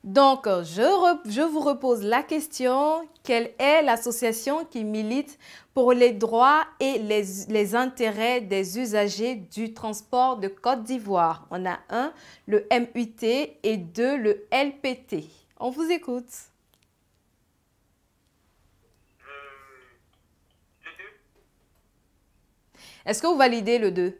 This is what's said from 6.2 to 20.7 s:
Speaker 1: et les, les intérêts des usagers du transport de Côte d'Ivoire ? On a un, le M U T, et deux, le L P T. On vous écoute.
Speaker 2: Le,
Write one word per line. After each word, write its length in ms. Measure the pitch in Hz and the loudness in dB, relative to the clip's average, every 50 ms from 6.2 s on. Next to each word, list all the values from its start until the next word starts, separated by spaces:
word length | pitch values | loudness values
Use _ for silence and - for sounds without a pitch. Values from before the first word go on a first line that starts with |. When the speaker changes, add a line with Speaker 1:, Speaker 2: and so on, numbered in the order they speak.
| 214 220 220 226 247 269 294 311 320 - - _ | -2 0 4 6 6 6 6 4 2 -2 -4 _
Speaker 1:
et 200 | 269 269 269 233 | -2 0 0 -2
les, 240 | 220 208 214 214 208 190 190 196 196 - | -2 0 0 0 0 -2 -8 -12 -8 -2
les 280 | 214 214 208 196 202 | 0 0 0 2 0
intérêts 640 | 233 254 262 254 - 247 220 208 208 220 233 247 247 | 0 0 0 -2 -2 -2 -2 0 0 0 0 0 0
des 380 | 220 190 196 196 190 180 180 233 | -2 -2 -2 -2 -2 -4 -4 -6
usagers 560 | 262 226 202 214 208 202 - 190 220 247 254 | -4 0 2 2 2 2 0 -2 -4 -4 -4
du 400 | 220 185 - - 208 226 220 226 | -6 -10 -14 -10 -8 -8 -8 -8
transport 640 | - - 220 214 214 - _ - 247 254 262 254 220 | -10 -10 -10 -10 -10 -10 _ 0 2 2 2 0 -2
de 100 | 196 196 | -6 -8
Côte 360 | 196 - - 240 269 254 220 | -8 -4 -2 -2 -2 -2 -4
d'Ivoire ? 640 | 226 262 254 214 202 196 180 170 160 160 156 - _ | -8 -8 -8 -6 -2 0 2 2 2 0 -4 -10 _
On 160 | 170 180 185 | -10 -6 -6
a 140 | 185 - - - _ | -6 -6 -6 -10 _
un, 240 | - 226 262 302 320 - - - - _ _ | -4 -4 -4 -4 -8 -14 -20 -20 -20 _ _
le 220 | - 208 208 208 - | 0 0 0 2 2
M 160 | 254 240 240 233 - | 2 2 2 -2 -4
U 140 | 240 240 220 | -6 -6 -6
T, 500 | - - - 220 233 269 302 - - _ - | -8 -4 -2 0 0 0 -2 -4 -8 _ -2
et 140 | 240 220 214 | -2 -2 -2
deux, 380 | 175 165 170 220 233 254 285 | -6 -10 -4 -2 -2 0 0
le 300 | 285 220 214 - - - _ | 0 0 0 0 0 -2 _
L 260 | - 262 277 285 277 - | 0 0 0 0 -4 -6
P 180 | - 269 254 | -6 -6 -6
T. 320 | 254 - _ - 165 151 - - _ _ _ _ _ | -6 -10 _ -8 -8 -8 -10 -20 _ _ _ _ _
On 120 | - 247 | -8 -6
vous 180 | 254 285 330 320 | -4 -4 -2 -2
écoute. 400 | 349 330 339 - 247 247 240 240 - - - _ _ _ _ _ _ _ _ _ _ _ _ _ _ _ _ _ _ _ _ _ _ _ _ _ _ _ _ _ _ _ _ _ _ _ _ _ _ _ _ _ _ _ _ _ _ _ _ _ _ _ _ _ _ _ | -2 -4 -4 -6 -8 -8 -8 -12 -20 -20 -20 _ _ _ _ _ _ _ _ _ _ _ _ _ _ _ _ _ _ _ _ _ _ _ _ _ _ _ _ _ _ _ _ _ _ _ _ _ _ _ _ _ _ _ _ _ _ _ _ _ _ _ _ _ _ _
Speaker 2:
Le, 60 | _ 131 139 139 139 143 139 135 135 135 135 131 127 127 _ _ _ _ _ _ _ _ _ _ _ _ _ _ _ _ | _ -20 -20 -20 -20 -20 -20 -20 -20 -20 -20 -20 -20 _ _ _ _ _ _ _ _ _ _ _ _ _ _ _ _ _